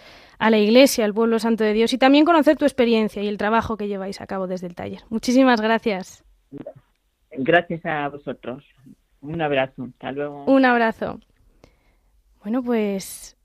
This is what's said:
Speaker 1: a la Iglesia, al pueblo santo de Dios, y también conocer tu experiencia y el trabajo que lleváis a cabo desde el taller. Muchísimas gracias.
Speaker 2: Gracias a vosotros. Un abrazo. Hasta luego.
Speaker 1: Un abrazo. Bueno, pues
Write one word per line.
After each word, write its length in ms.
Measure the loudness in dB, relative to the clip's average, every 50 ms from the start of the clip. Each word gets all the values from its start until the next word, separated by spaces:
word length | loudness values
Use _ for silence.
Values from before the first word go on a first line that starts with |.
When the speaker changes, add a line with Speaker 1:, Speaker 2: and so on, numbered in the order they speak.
| -20 -20 -20 -20 -20 -18 _ -2
Speaker 1:
a 120 | 0 2
la 80 | 4 4
Iglesia, 460 | 4 4 6 6 6 6 4 2 -2
al 100 | -2 0
pueblo 240 | 0 0 0 0 0
santo 260 | 0 0 0 0 0
de 80 | 0
Dios, 200 | 2 0 0 0
y 60 | 0 2
también 260 | 4 6 6 6 6
conocer 320 | 6 4 4 4 4 2
tu 80 | 2 2
experiencia 580 | 0 2 2 2 2 2 2 0 -2 -4 -6
y 60 | -6 -6
el 100 | -4 -4
trabajo 380 | -2 0 0 0 0 -2 -6
que 120 | -6 -6 -6
lleváis 320 | -6 -6 -8 -10 -10 -12
a 60 | -10
cabo 200 | -10 -8 -6 -6
desde 200 | -6 -6 -8 -8
el 80 | -10 -10
taller. 260 | -10 -10 -10 -12 -14 -10 -8
Muchísimas 500 | -8 -4 -2 2 4 4 6 6 4 2
gracias. 640 | 2 0 0 0 0 -2 -4 -4 -8 -14 -18 -20 _ _ _ _ _ _ -18 -16 -16 -16 -20 -20 _ _ _ _ _ _ _ _ _ _ -10
Speaker 2:
Gracias 480 | -6 -2 2 2 2 0 -2 -8 -8 -8
a 240 | -6 -6 -6 -6 -6
vosotros. 560 | -8 -10 -12 -12 -12 -12 -10 -12 -12 -12 -14 _ _ _ _ -20 -20 _ _ _ _ _
Un 200 | -14 -10 -8 -6
abrazo. 440 | -4 -2 0 -2 -2 -2 _ -12 -14
Hasta 280 | -14 -14 _ -12 -10
luego. 320 | -8 -8 -8 -10 -10 -6 0
Speaker 1:
Un 200 | 2 4 4 4
abrazo. 560 | 4 2 2 0 0 -2 -4 -8 -10 -10 -12 -16 _ _ _ _ _ _ _ _ _ _ _ _ _ _ _ _ _ _ _ _ _ _ _
Bueno, 200 | -8 -6 -4 -4
pues 760 | -2 -2 0 0 0 -2 -2 -4 -8 -10 -16 -18 -20 -20 _ _ _